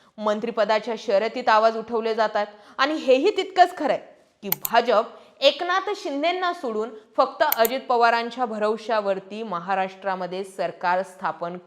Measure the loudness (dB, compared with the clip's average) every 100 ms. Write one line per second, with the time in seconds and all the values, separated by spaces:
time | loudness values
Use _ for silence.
0 | _ -6 -2 -2 -2 0 2 0 -2 -8
1 | 0 0 0 -2 2 4 4 2 -4 -4
2 | -2 0 0 0 -4 -8 -12 -2 0 0
3 | 4 4 4 0 0 4 4 4 -2 -2
4 | -4 -20 _ _ -8 -6 0 2 4 2
5 | 2 -6 -20 2 4 4 0 -2 -2 -6
6 | -6 -2 -2 0 -2 -4 -6 -4 -6 -10
7 | -8 0 0 2 0 2 0 0 0 2
8 | 4 2 -2 -4 -6 -2 -2 -2 -2 -2
9 | 0 -4 -6 -10 -6 -6 -2 -2 -2 -6
10 | -6 -4 -6 -8 -8 -6 -6 -4 -2 0
11 | -2 -6 -8 -6 -8 -8